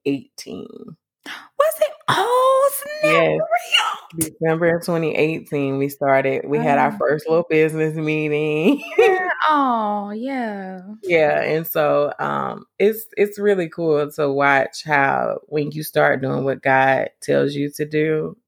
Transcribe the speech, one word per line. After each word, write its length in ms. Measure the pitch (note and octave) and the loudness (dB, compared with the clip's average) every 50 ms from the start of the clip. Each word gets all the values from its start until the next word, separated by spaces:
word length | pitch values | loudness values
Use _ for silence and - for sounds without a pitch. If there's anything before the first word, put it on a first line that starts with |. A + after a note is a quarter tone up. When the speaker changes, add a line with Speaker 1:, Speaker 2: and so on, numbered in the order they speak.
| _ | _
Speaker 1:
eighteen. 920 | C#3+ C#3+ C3 - _ _ - - - - - - - - - - - D#3 - _ _ _ _ _ | -4 -4 -4 -6 _ _ -18 -16 -14 -14 -14 -14 -14 -16 -18 -18 -18 -20 -20 _ _ _ _ _
Speaker 2:
Was 500 | - - - - - _ - C#5+ D#5+ D#5 - | -18 -18 -18 -20 -4 _ 0 0 0 0 0
it? 120 | D#5 C#5+ - - _ - | -2 -2 -2 -4 _ 0
Oh, 640 | - F4 G4 A#4 B4 B4+ B4+ C5 C5+ C5 C#5 C#5 | 0 2 2 2 2 4 4 4 4 4 2 2
snap, 400 | C#5 C#5 C#5 D5 D5+ D5+ D5+ D5+ | 0 -4 -8 -10 -6 -2 0 2
Speaker 1:
Yes. 260 | D5+ - - - - - | 4 4 2 2 0 -2
Speaker 2:
for 800 | D#5+ - E5 F5 F5+ F5+ - - - - - - - - E3 E3 | -2 -2 -2 -4 0 0 0 0 0 -2 -4 -8 -12 -12 -4 -4
real? 120 | D#3+ D#3 | -4 -4
Speaker 1:
December 460 | - - D#3+ D#3+ D#3+ E3 F3 E3+ E3 | -2 -2 -2 -2 0 2 2 2 2
of 80 | E3+ E3+ | 0 -2
twenty 300 | - E3+ E3 E3 D#3 - | -2 -2 0 0 0 0
eighteen, 640 | - D3 D#3 D#3+ - - - D3+ C#3+ C#3 C3+ C3+ C#3 | 0 0 0 0 -4 -6 -6 -4 -4 -2 -2 -2 -2
we 100 | C#3 C#3+ | -2 -4
started. 560 | C#3 - C#3+ C#3 C3+ C3+ C3+ C3+ C3+ - - - | -2 -2 2 4 4 4 4 2 -2 -2 -2 -2
We 100 | C#3+ C#3+ | -2 0
had 200 | D3 D3+ C#3+ C#3+ | 2 2 4 4
our 140 | C#3+ C3+ | 4 2
Speaker 2:
Oh. 60 | G#2+ G#2 | 0 0
Speaker 1:
first 300 | C3+ C3 D3 D#3 - D#3+ | 0 0 0 0 0 0
little 180 | D#3+ E3+ E3+ - | 0 0 2 2
business 460 | D#3+ D#3 D#3 D#3+ D#3 D#3 D#3 D#3 D#3 | 2 4 4 2 2 0 -2 -2 -2
meeting. 880 | D#3+ D#3 D3+ D#3 D#3 D3+ D3+ D3 D3 D3+ D#3 D3+ D3+ D#3+ - C#3+ - - E5 | -2 -2 -2 -2 -2 -2 -2 -2 0 0 0 0 2 2 2 2 2 -2 -2
<laughs> 80 | D#5+ - | 2 4
Speaker 2:
Yeah. 300 | A#4+ G#4+ F#4 F#4 F#4 F4+ D4+ - - D#4 | 4 4 4 2 0 -2 -2 0 0 2
Oh, 600 | D4+ D4 C#4 C4 A#3+ A3+ G#3+ G#3 G#3 G#3 G3+ G3+ | 2 2 2 2 0 0 0 -2 -2 -4 -6 -6
yeah. 720 | G#3 A3 A#3+ C4+ C#4 C4 A#3+ A3 G#3 G3 F#3+ F#3 F#3+ F#3 F3+ G3 G#3+ A3 | -8 -8 -8 -6 -6 -6 -6 -6 -6 -8 -10 -10 -12 -14 -14 -16 -16 -10
Speaker 1:
Yeah, 400 | - F#3 F3 D#3+ D#3 D3 D3 D3+ | -2 0 2 4 4 4 2 2
and 240 | - - D3+ D#3+ E3 | 0 0 -2 -2 -4
so, 460 | - - E3 D3 D3 C#3+ D3 D3 C#3 - - | -4 -2 0 2 2 2 2 0 0 -2 -4
um, 440 | D3 C#3+ C#3+ C#3 C3+ C3 A2+ - - _ _ - | -4 -4 -2 -4 -4 -6 -8 -10 -14 _ _ 0
it's, 280 | F#3+ G#3 A3 A3 - - - | 2 2 2 0 -6 -8 -2
it's 220 | - G3+ G3+ G#3 G3+ | 0 0 0 0 0
really 280 | G3+ G#3 G3+ F#3 E3+ D#3+ | 0 2 2 2 0 -4
cool 420 | - - E3+ D#3+ D3+ D3 D3 C#3+ | -4 -2 0 2 2 2 0 -2
to 180 | - - D3 C#3+ | -2 -2 -2 0
watch 540 | C#3 C#3 C#3 C#3+ C#3 C3+ - - - - - | 2 2 4 4 4 4 2 0 -4 -10 -4
how 560 | D#3 D3+ C#3+ C#3 C#3 C3+ B2+ A#2+ - - - - _ | 0 2 2 2 2 2 0 0 -2 -4 -6 -8 _
when 240 | D3 D3+ D3 D3+ | -4 -4 -4 -4
you 100 | D3 D3+ | -6 -8
start 400 | D#3 - - D3+ D3+ D3 C#3+ C3+ | -10 -4 0 2 2 2 2 0
doing 220 | C3+ C3+ C#3 C#3 C3+ | -2 -2 -2 -2 -2
what 180 | C3+ C#3 D3+ | -2 -4 -2
God 480 | - C3+ C3 C3+ C3+ C3+ C3+ C3 - - - _ | 0 2 4 4 4 4 2 2 0 -4 -8 _
tells 340 | - - C#3+ C#3 C#3 C#3+ C#3+ | -4 0 2 2 2 0 0
you 140 | C#3+ C#3+ D3 | -2 -4 -4
to 120 | - - D3+ | -4 -6 -6
do, 520 | D3 D3+ D3+ D3+ D#3+ D#3 D#3 D#3+ D#3+ - - _ | -2 -2 0 0 0 0 -2 -4 -6 -10 -14 _